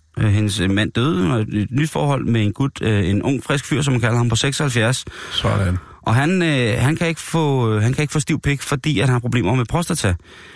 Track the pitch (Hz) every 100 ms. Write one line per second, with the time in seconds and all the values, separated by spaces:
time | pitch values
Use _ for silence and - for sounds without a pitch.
0 | _ - 110 101 104 95 92 98 107 -
1 | 135 180 180 120 110 107 98 120 156 147
2 | 147 139 - 113 104 - 139 - - 104
3 | 90 98 - 135 - 143 - 131 139 123
4 | 113 120 120 113 139 135 147 120 113 131
5 | - - - - 104 101 95 90 - -
6 | - 110 147 190 170 139 117 101 127 160
7 | 170 165 - 165 156 135 113 107 110 131
8 | 151 156 - 151 143 143 - 131 156 143
9 | 135 123 117 120 90 127 113 160 170 170
10 | 104 87 - - -